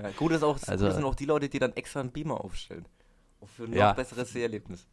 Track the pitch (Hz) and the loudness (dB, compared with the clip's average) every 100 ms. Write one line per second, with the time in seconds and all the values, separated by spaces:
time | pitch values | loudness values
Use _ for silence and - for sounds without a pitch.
0 | 104 - 160 165 151 135 - 95 101 95 | -10 -2 2 4 4 2 0 2 4 4
1 | 139 - 143 151 139 139 127 - - 143 | 2 0 2 2 2 0 0 0 -6 -6
2 | 127 151 151 123 190 - - - - _ | -6 -6 -4 -4 -4 -8 -8 -12 -14 _
3 | _ _ _ _ 104 - 117 - 104 101 | _ _ _ _ -20 -12 -2 4 4 4
4 | 127 117 120 120 117 107 - 87 - | -2 -4 -6 -2 -2 -4 -8 -14 -16